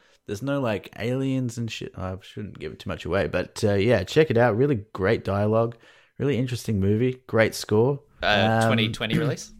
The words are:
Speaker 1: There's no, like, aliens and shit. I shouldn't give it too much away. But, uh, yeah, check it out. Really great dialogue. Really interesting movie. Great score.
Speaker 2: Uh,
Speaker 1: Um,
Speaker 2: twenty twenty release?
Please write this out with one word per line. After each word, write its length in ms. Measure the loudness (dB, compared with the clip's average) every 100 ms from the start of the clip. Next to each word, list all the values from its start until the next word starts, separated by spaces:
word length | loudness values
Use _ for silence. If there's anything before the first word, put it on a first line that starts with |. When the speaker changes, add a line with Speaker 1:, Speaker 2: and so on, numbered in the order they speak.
| _ _ -10
Speaker 1:
There's 160 | -8
no, 180 | -4 -2
like, 300 | -2 -2 -6 -8
aliens 600 | -4 -2 -2 -2 -4 -6
and 120 | -8
shit. 220 | -8 -12 -8
I 200 | -8 -8
shouldn't 360 | -12 -14 -12 -10
give 140 | -12
it 80 | -10
too 80 | -10
much 160 | -8
away. 240 | -2 -2 0
But, 340 | -2 -4 -2
uh, 120 | 0
yeah, 280 | 2 4 2
check 280 | 2 2 4
it 60 | 4
out. 180 | 2 4
Really 240 | 2 0 -4
great 300 | -2 0 0
dialogue. 540 | 0 0 2 2 0 -4 -20 _ _ -6
Really 180 | -2 -2
interesting 420 | -2 -4 -2 0
movie. 400 | 2 2 2 -2 -2
Great 260 | 2 2
score. 460 | 0 0 2 2 0 _ -4
Speaker 2:
Uh, 380 | 0 4 4 4
Speaker 1:
Um, 40 | 4
Speaker 2:
twenty 200 | 2 0
twenty 300 | -2 -2 0
release? 340 | 0 -4 -10 -20